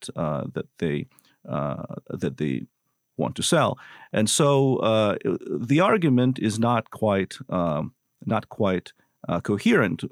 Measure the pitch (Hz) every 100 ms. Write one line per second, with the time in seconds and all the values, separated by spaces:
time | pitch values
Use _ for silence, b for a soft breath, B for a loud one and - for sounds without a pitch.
0 | - - 78 71 - - - - 82 73
1 | 69 b b b - 73 71 - - -
2 | - - - 65 76 64 - _ _ _
3 | _ - 73 - - 170 113 - B B
4 | B 104 110 - 143 139 139 127 107 110
5 | 104 - 104 87 - 76 113 143 196 226
6 | 165 123 127 131 107 107 117 120 - -
7 | 107 98 92 - - 90 85 76 80 -
8 | _ _ - 104 - - 101 92 - -
9 | _ _ - 85 - 101 117 185 104 82
10 | 95